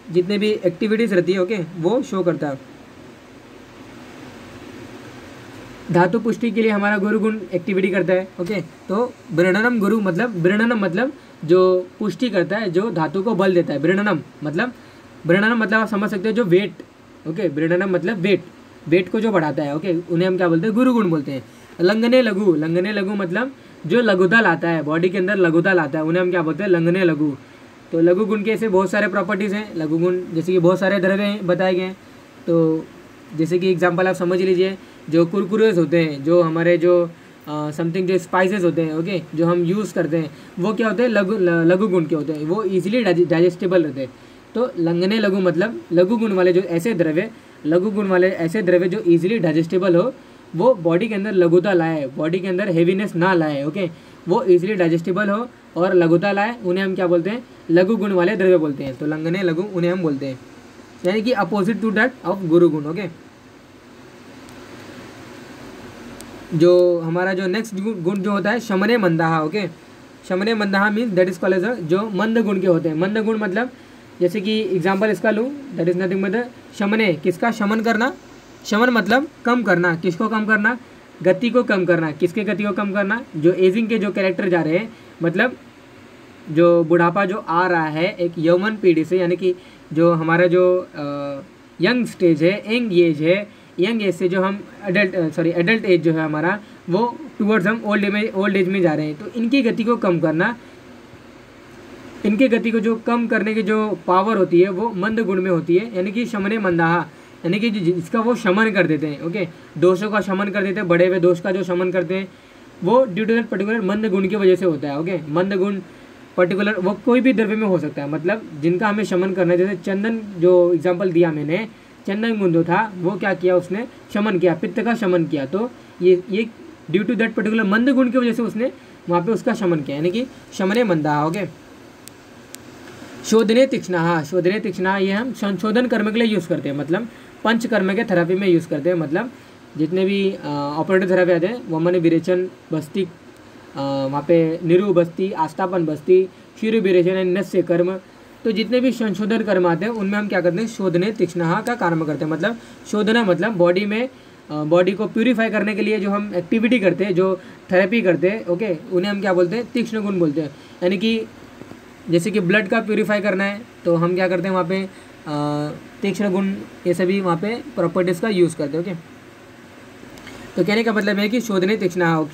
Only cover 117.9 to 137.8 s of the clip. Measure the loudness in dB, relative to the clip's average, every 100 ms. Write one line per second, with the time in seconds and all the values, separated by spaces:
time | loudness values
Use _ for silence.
117.9 | -6 -6 -4 -2 -4 -6 -4 -2 0 0
118.9 | -2 0 0 0 0 2 2 2 -2 -4
119.9 | -2 -2 -4 -8 2 4 6 6 2 0
120.9 | 0 0 2 2 0 -2 -4 -4 -12 -20
121.9 | -12 -6 -2 -2 0 2 2 2 0 0
122.9 | -2 -4 -2 -2 0 2 2 0 -6 -8
123.9 | -14 -8 -2 0 2 2 2 -4 -2 -2
124.9 | 0 2 2 0 -4 -4 -4 -4 -8 -20
125.9 | 0 4 4 2 -4 -4 -8 -20 -20 -4
126.9 | -2 0 0 -2 -2 -2 0 2 2 2
127.9 | 4 2 2 0 0 -2 -2 -4 -6 -20
128.9 | -14 -2 -2 0 -2 -2 -2 0 0 -2
129.9 | -2 -2 -2 -6 -10 -14 -4 0 2 2
130.9 | 2 2 0 0 -2 -8 -10 -20 -20 -20
131.9 | -20 -20 -20 -20 -20 -20 -20 -20 -20 -20
132.9 | -20 -20 -12 0 2 4 4 4 0 -2
133.9 | 0 0 0 0 0 2 0 -4 -2 -2
134.9 | 0 0 0 -4 -4 -4 -2 0 0 0
135.9 | 0 0 0 0 0 -2 -4 -4 -6 -2
136.9 | -4 -4 -14 -20 -6 -2 0 0 0